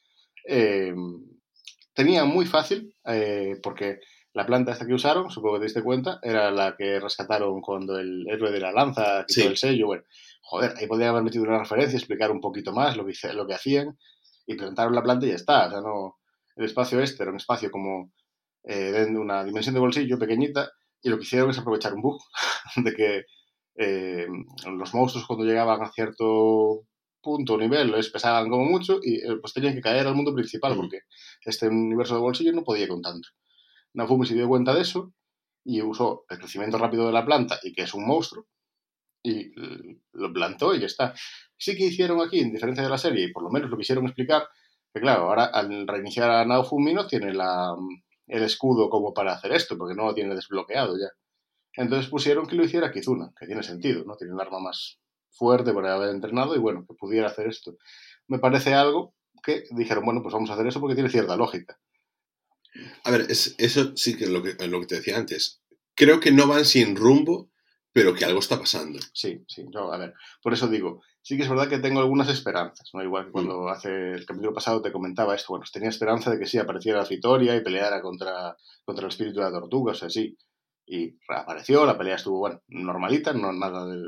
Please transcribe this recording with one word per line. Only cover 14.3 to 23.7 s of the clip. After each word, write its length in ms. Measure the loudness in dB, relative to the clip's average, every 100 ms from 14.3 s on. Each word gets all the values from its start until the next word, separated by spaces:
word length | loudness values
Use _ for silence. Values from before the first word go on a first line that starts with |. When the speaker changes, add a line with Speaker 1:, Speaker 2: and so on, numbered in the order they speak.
| _ -12
Speaker 1:
y 80 | -8
plantaron 400 | -6 0 2 2
la 80 |
planta 220 | 4 2 2
y 40 |
ya 60 | 0
está. 320 | 2 4 4
O 20 |
sea, 100 | -2
no, 360 | -6 -6 -8 -14 _ _ _ -6
el 80 | -4
espacio 360 | -2 0 2
este 220 | 0 -2
era 80 | -6
un 60 | -6
espacio 320 | -4 -2 -4
como, 440 | -6 -6 -8 -10 _ _ _ _ _
eh, 280 | -8 -4 0
de 140 | 0 2 0
una 260 | -2 -2
dimensión 300 | -4 -4 -2 2
de 60 |
bolsillo 360 | 2 2 0 0
pequeñita, 540 | 0 0 0 -2 -4 _ _ _
y 80 | -2
lo 80 | -2
que 60 |
hicieron 260 | 0 2 2
es 80 | 0
aprovechar 340 | -2 -2 -2
un 80 | -2
bug 200 | -2 -4 -8
<laughs> 420 | -6 -4 -6 -6 -2
de 160 | 0 2
que, 300 | 0 0 -6 _ _ _ _